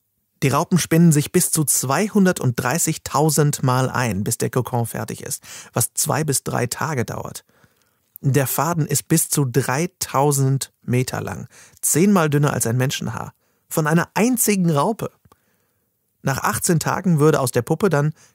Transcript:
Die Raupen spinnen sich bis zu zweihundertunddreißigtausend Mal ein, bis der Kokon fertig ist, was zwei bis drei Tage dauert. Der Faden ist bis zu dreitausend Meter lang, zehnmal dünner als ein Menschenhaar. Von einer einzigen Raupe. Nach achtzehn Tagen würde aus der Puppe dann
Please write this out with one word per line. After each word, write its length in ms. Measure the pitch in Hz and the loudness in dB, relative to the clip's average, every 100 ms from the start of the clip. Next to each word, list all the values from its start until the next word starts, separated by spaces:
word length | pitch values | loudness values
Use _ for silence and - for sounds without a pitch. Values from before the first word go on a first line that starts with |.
| _ _ _ - | _ _ _ -2
Die 80 | 139 | 0
Raupen 300 | 143 175 175 | 0 2 0
spinnen 320 | - 165 170 | 2 6 6
sich 200 | 147 - | 6 2
bis 200 | 185 - | 0 0
zu 120 | - | -2
zweihundertunddreißigtausend 2000 | 147 - 131 143 208 208 185 180 131 120 120 165 - 156 - 135 156 151 147 - | 0 0 0 -2 0 2 2 2 -2 0 -2 0 -2 -4 -2 2 2 2 0 0
Mal 300 | 131 127 131 | 0 0 0
ein, 320 | - 123 95 | 0 -2 -2
bis 160 | 107 - | -4 -4
der 100 | 123 | -2
Kokon 380 | 131 107 120 113 | -2 -2 -4 -4
fertig 340 | 127 113 113 | -6 -8 -10
ist, 220 | - - - - - | -10 -12 -12 -20 -8
was 220 | 131 - | -4 -4
zwei 300 | - 151 127 | -4 -2 -2
bis 200 | 151 131 | -2 -4
drei 220 | - 131 120 | -4 -4 -4
Tage 400 | - 139 139 110 | -4 -6 -4 -6
dauert. 400 | - - - _ _ _ _ _ _ _ - | -8 -12 -14 _ _ _ _ _ _ _ -6
Der 280 | 139 143 127 | 0 0 0
Faden 380 | - 147 170 143 | -2 -2 0 -2
ist 220 | 143 - | -2 0
bis 220 | 165 - | 0 0
zu 160 | - 135 | -2 0
dreitausend 1300 | 131 123 131 180 - - 131 147 139 135 135 - _ | 0 0 -2 -4 -6 -4 0 2 2 0 0 -4 _
Meter 400 | - 123 127 - | -2 -2 -2 -6
lang, 260 | 104 95 - - - - | -8 -10 -12 -20 -20 -8
zehnmal 480 | - 143 202 196 156 | -2 2 4 4 4
dünner 240 | 147 143 | 2 2
als 140 | - 117 | 0 -2
ein 100 | 123 | 0
Menschenhaar. 560 | 131 - 117 120 - _ _ _ - | -2 -4 -8 -8 -12 _ _ _ -6
Von 180 | - 156 | -2 2
einer 220 | 170 - | 2 2
einzigen 560 | - 233 247 - 202 170 | 0 0 2 0 2 2
Raupe. 420 | 143 165 233 - _ _ _ _ _ _ _ _ _ _ _ | 2 0 -2 -8 _ _ _ _ _ _ _ _ _ _ _
Nach 180 | 139 131 | -4 -2
achtzehn 400 | - 214 - 165 | -2 -2 0 0
Tagen 400 | - 139 185 160 | 0 -2 0 4
würde 200 | 151 151 | 4 4
aus 120 | 131 | 0
der 100 | 123 | -2
Puppe 280 | - 160 202 | -2 0 2
dann 240 | 147 151 - _ | 2 0 -4 _